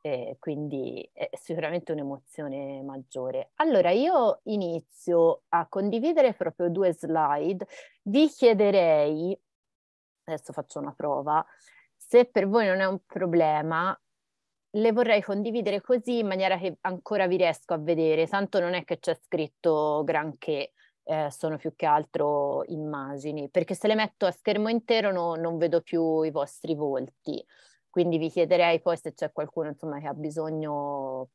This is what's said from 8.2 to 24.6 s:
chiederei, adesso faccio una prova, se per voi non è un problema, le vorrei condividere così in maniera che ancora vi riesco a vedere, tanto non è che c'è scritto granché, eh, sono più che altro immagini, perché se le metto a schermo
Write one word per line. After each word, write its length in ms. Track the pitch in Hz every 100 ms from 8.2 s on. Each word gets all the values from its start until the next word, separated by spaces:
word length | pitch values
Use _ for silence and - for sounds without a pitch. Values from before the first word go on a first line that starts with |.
| 302
chiederei, 1080 | - 240 214 208 196 170 156 147 156 175 196 _ _ _ _ _ _ _ _
adesso 280 | - 156 -
faccio 260 | 151 143 -
una 140 | 143
prova, 500 | - 151 139 143 151 - - _ _ _ _
se 300 | - 240 247
per 220 | 220 196
voi 180 | 220 208
non 140 | 185
è 60 | 190
un 140 | 190 _
problema, 920 | - 180 170 160 151 156 165 185 - _ _ _ _ _ _ _
le 200 | 208 226
vorrei 300 | 220 233 214
condividere 580 | 208 202 208 226 214 202
così 380 | - 247 226 240
in 80 | 208
maniera 320 | 190 190 180
che 180 | 185 151
ancora 440 | 196 180 - 208 190
vi 100 | 180
riesco 380 | 175 156 -
a 40 | 165
vedere, 480 | 151 165 160 156 160
tanto 340 | 196 196 202
non 140 | 175
è 100 | 180
che 140 | 170 170
c'è 160 | -
scritto 880 | 160 _ 175 151 _ 175 156 151 147
granché, 680 | 147 160 156 - - 147 139 _ _ _
eh, 240 | - 156 151
sono 260 | - 160 151
più 180 | 160
che 120 | - 165
altro 800 | 147 151 165 147 147 143 139 -
immagini, 840 | 160 151 147 135 143 143 151 139
perché 240 | - 165
se 140 | 185 208
le 60 |
metto 320 | 214 214 _ 196
a 40 |
schermo 380 | 175 - 208